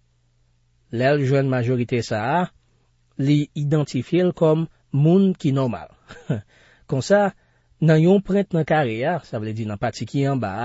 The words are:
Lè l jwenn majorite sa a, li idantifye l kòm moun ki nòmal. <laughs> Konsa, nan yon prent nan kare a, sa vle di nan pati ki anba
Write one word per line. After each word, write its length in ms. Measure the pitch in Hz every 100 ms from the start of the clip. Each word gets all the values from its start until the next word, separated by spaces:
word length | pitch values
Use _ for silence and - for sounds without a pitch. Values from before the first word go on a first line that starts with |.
| _ _ _ _ _ _ _ _ -
Lè 200 | 117 131
l 80 | 147
jwenn 260 | 131 139 135
majorite 500 | 127 120 127 117 123
sa 200 | - 107 117 170
a, 20 | 180 _ _ _ _ _ _ -
li 280 | 139 147 147
idantifye 680 | 156 143 151 143 127 - 165 180
l 60 |
kòm 320 | - 160 160 165 _ _
moun 400 | 135 151 190 196
ki 180 | 175 147
nòmal. 380 | 135 131 90 - _ - - -
<laughs> 120 | 110 - _ _ _ -
Konsa, 420 | 135 - 202 196 - _ _ _ -
nan 220 | 160 156
yon 220 | 165 202
prent 320 | 196 202 196 170
nan 100 | 156
kare 320 | 156 127 110
a, 140 | 139 170
sa 160 | - 113
vle 160 | 110
di 140 | 110 107
nan 100 | 104
pati 300 | 117 - 113
ki 180 | 143 139
anba 260 | 135 104 101